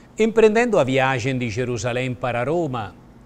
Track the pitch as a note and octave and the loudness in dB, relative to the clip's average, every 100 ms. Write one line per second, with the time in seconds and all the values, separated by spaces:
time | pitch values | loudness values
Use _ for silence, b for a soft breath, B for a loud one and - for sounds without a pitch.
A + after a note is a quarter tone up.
0 | B B A3 A3+ A3 A3 A#3+ G3 B2+ C3 | B B 0 4 4 4 2 2 2 2
1 | C3 C3 B2+ C3 B2 A2 B2 A#2+ B2 A#2+ | 2 0 -2 -2 -4 -4 -4 -4 -4 -4
2 | C3 B2 B2+ A#2+ B2 F3 D#3 B2 G2 - | -4 -6 -6 -4 -2 -2 -4 -6 -10 -14
3 | - - | -20 -20